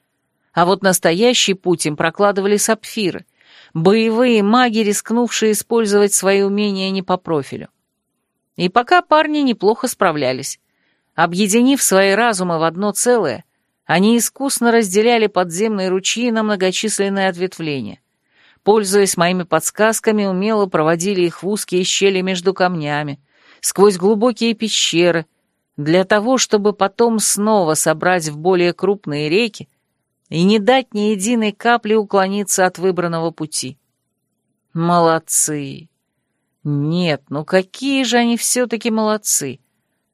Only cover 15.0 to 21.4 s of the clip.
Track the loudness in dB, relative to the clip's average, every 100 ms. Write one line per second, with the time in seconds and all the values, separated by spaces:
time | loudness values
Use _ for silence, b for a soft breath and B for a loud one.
15 | 2 2 0 0 -2 -2 -2 -2 -2 -2
16 | -2 -2 -2 0 -2 0 -2 -2 -4 -2
17 | -2 0 -2 -2 -6 -6 -6 -6 -8 -14
18 | _ _ b b b b 2 2 2 2
19 | 2 2 0 0 0 -2 -2 0 0 0
20 | 0 0 0 -2 0 0 0 0 0 0
21 | 0 0 -2 -2